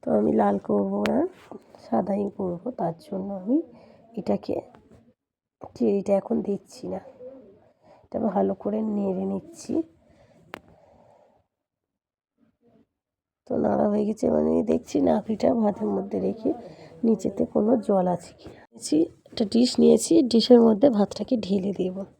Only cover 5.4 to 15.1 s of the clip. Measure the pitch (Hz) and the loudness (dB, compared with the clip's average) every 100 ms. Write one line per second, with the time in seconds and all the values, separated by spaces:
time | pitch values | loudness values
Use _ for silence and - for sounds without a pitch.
5.4 | _ _ - - 233 202 196 196 - 226 | _ _ -20 -4 0 0 0 -2 0 -4
6.4 | 214 202 _ - 180 185 - - 254 269 | -2 -6 _ -16 -10 -10 -12 -20 -20 -20
7.4 | - - _ _ _ - _ 233 220 196 | -20 -20 _ _ _ -20 _ -4 -2 0
8.4 | 196 196 208 214 220 202 196 185 190 196 | -2 -2 -4 -4 -4 -2 -2 -4 -4 -6
9.4 | 320 339 - 269 330 _ _ _ _ _ | -10 -20 -6 -4 -4 _ _ _ _ _
10.4 | _ - _ - _ _ _ _ _ _ | _ -20 _ -20 _ _ _ _ _ _
11.4 | _ _ _ _ _ _ _ _ _ _ | _ _ _ _ _ _ _ _ _ _
12.4 | 226 _ 240 _ _ _ _ _ _ _ | _ _ _ _ _ _ _ _ _ _
13.4 | _ 240 226 208 220 208 208 220 240 233 | _ -2 0 0 0 0 -2 -2 0 0
14.4 | - - - - - 294 277 | 0 0 0 -2 -2 -2 0